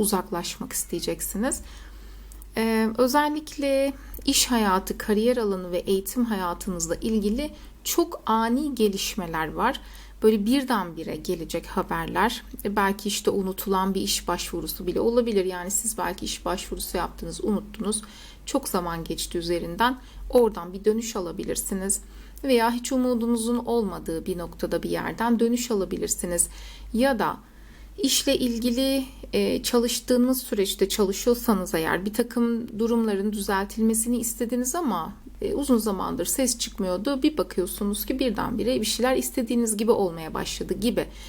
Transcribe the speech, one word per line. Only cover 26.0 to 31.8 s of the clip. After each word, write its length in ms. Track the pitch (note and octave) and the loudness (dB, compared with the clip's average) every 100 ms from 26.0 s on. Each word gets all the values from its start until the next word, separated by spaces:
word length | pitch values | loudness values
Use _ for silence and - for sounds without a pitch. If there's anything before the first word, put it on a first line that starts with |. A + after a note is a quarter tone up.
| G3+ - F3+ F3 - - - - - | -2 -2 -2 0 -2 -4 -16 -16 -4
Ya 260 | A3+ C4+ A3+ | 2 2 4
da 180 | E3 - - - - - - - | 0 -2 -12 -20 -20 -20 -16 -2
işle 400 | C4+ - C#4+ C4 | 0 2 2 2
ilgili, 640 | B3 A#3 A#3+ A#3 C4+ C4+ C4 - - | 2 0 0 2 2 2 -2 -10 -2
e, 300 | G3+ G3 - | 0 2 0
çalıştığınız 800 | - A#3+ A#3 - - B3 B3 C4 | 2 2 2 0 2 4 4 2
süreçte 460 | - B3 G#3 - G3 | 0 0 0 2 0
çalışıyorsanız 840 | - F#3+ G3+ B3 A#3+ A#3+ F#3+ F3 | 4 2 2 2 2 4 2 2
eğer 320 | E3 | 0